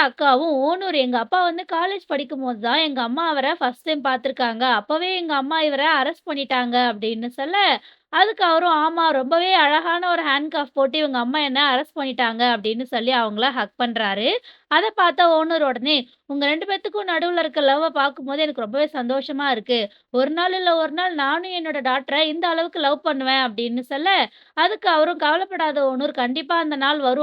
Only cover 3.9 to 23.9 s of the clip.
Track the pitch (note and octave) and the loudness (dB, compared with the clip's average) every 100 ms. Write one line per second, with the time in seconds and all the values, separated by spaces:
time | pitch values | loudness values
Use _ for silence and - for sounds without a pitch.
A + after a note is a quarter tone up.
3.9 | D4+ C4 B3+ C4 C4+ A#3+ A3+ B3+ A3+ - | -2 0 -2 -2 -2 -2 0 0 2 0
4.9 | D#4 F4+ F#4 E4+ C#4+ C4+ D#4+ D#4 C#4 D4 | -2 -2 -2 -2 -2 0 0 0 2 2
5.9 | D4+ C4 E4 - C#4+ C#4 C4 B3 A#3+ B3 | 2 0 -4 -6 -6 -2 -2 0 2 0
6.9 | G#3+ A3 A3+ A#3+ B3 C#4 G4 F#4+ A#3+ - | 0 -4 -4 -6 -6 -2 2 2 0 -4
7.9 | _ _ D#4+ G4+ - F4+ E4 F4 D#4 D#4 | _ _ 2 2 2 2 4 4 2 2
8.9 | E4 D#4+ C#4 C4 E4 F#4 F#4+ D4 D4+ E4+ | 2 2 2 2 2 4 4 4 2 2
9.9 | F4 F4+ E4+ D#4 C#4 D4+ D#4 C#4+ - C4+ | 0 0 0 0 0 -2 -4 -4 0 0
10.9 | D#4 D4+ B3+ A#3+ D4+ C#4+ C4 C#4+ B3+ D4+ | 0 -2 0 -2 -2 0 2 2 2 -2
11.9 | - C4+ B3 A#3 A3+ A#3+ A#3 G#3 A3+ B3+ | -6 -6 -2 -2 0 0 0 -2 -4 -4
12.9 | A#3+ A#3 C4 A3 G#3 B3+ B3 G#3 - A#3+ | -4 0 0 0 0 -2 -2 -4 -4 -4
13.9 | A#3 G#3+ G3 A#3+ A#4 - - - D4+ G#4+ | -2 -2 -2 -2 -2 -6 -20 -2 0 2
14.9 | G#4+ F4 F4 F4 D#4+ D#4+ E4 C#4+ A#3+ B3+ | 2 2 4 4 4 2 0 0 -2 0
15.9 | D4 A#3+ _ - C#4+ C#4+ D#4 F#4+ G4 G4 | -2 -2 _ -10 -2 0 -2 -2 -4 -4
16.9 | G#4 F#4+ E4 E4+ F4 D#4+ D4+ C#4 C#4 D#4+ | -6 -4 -2 0 0 -2 2 2 4 2
17.9 | C#4+ C#4 C#4+ C4 C#4+ D#4 C#4 G#3+ C4 D4+ | 0 0 -2 -6 -2 -2 -2 -4 -2 -2
18.9 | C#4 A#3+ C4+ C4+ C#4 C#4+ A#3 G#3 A#3+ G#3 | -2 -2 -2 -4 -4 -2 -2 0 -2 -2
19.9 | _ _ B3 C4+ D#4+ F4+ F#4 F4+ E4 D#4 | _ _ 0 0 2 0 0 2 2 2
20.9 | D4+ F#4 D#4+ C4+ D#4+ F#4 F4+ D#4+ D4 B3+ | -2 -2 0 0 0 -4 -6 -6 -4 -2
21.9 | C4 C4+ C#4+ D#4 D#4 E4+ E4 E4+ F4 C#4+ | -2 0 0 0 0 -2 0 -2 -2 0
22.9 | D4+ E4 C#4 C4 C4+ B3+ G#3 A#3+ A#3+ B3 | 0 -2 -2 0 0 0 -2 -4 -4 -6